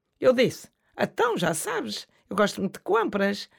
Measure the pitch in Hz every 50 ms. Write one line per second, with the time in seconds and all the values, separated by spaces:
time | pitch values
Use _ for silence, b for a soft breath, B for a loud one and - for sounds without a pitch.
0 | _ _ _ - - 262 247 254 247 160 - - - - _ _ _ _ _ -
1 | 214 - - - 440 494 427 196 175 165 165 - - 415 - 427 269 214 202 -
2 | - b b b b - 196 202 208 202 - 202 190 185 - - - - 392 453
3 | 415 269 196 196 196 202 208 - - b b